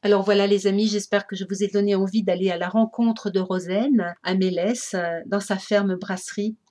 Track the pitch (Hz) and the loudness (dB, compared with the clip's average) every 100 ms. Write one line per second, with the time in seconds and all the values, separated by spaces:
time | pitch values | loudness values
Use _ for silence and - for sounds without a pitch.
0 | 208 202 196 202 202 202 196 196 214 208 | 4 2 4 2 4 2 2 2 2 0
1 | - 202 202 196 190 196 202 202 202 190 | 0 -2 -2 -10 -6 -2 0 0 2 2
2 | 190 214 190 180 190 175 175 208 220 - | 2 0 0 0 0 -2 0 2 0 2
3 | 233 220 208 190 185 185 180 190 269 247 | 0 0 -2 -2 -2 -4 -2 -2 2 2
4 | 175 175 - 190 185 175 185 240 - 190 | 2 -6 -2 0 2 2 -2 -2 -4 -4
5 | 170 165 - 202 196 190 - 202 202 185 | -2 -4 -4 -4 -2 -6 0 0 2 -2
6 | 185 185 - - 208 220 _ | -4 -8 -8 -6 -6 -6 _